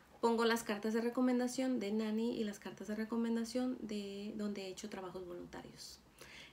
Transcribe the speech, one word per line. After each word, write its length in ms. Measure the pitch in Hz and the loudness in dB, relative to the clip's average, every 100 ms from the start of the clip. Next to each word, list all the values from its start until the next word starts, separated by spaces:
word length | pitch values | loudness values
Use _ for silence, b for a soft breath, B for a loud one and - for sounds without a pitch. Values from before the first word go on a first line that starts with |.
| B - | B 0
pongo 240 | 233 226 | 2 6
las 200 | 233 226 | 6 4
cartas 280 | - 208 220 | 2 0 2
de 80 | 226 | 2
recomendación 800 | 233 240 254 247 247 247 262 247 | 2 4 6 6 4 2 2 2
de 120 | 202 | 2
nani 460 | 220 220 214 233 240 | 2 2 2 2 0
y 60 | |
las 140 | 214 202 | -2 -4
cartas 300 | 190 214 196 | -10 -8 -6
de 60 | |
recomendación 840 | 214 220 233 233 226 226 254 254 247 | -2 0 0 2 2 0 0 0 -2
de 540 | 208 208 202 202 208 220 | -4 -4 -4 -6 -6 -4
donde 300 | 208 196 190 | -2 -2 -6
he 20 | |
hecho 220 | 185 214 | -6 -6
trabajos 360 | 196 185 180 175 | -6 -6 -8 -8
voluntarios. 720 | 175 175 - - - - - - B B B B | -10 -10 -12 -12 -14 -14 -16 -20 B B B B